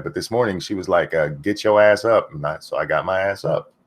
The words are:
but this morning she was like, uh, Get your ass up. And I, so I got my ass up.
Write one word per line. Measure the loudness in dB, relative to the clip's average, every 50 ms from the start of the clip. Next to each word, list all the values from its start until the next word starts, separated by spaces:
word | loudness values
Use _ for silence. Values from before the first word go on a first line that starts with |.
but | -10 -8 -8
this | -8 -8 -4
morning | -4 -2 -2 -2 -4 -6
she | -6 -8 -8
was | -8 -4 0
like, | 0 0 0 0 0
uh, | -2 -2 -2
Get | -4 -6 -4 -4 -4 -2 2
your | 4 6 6
ass | 8 6 6 4 4
up. | 2 2 2 2 0
And | -10 -8 -6
I, | -6 -6 -6
so | -10 -6 -4
I | -4 -2
got | 0 0 0 0
my | 0 -2 0
ass | 0 -2 -4 -4 -4
up. | -2 -2 -2 -4 -6 _ _ _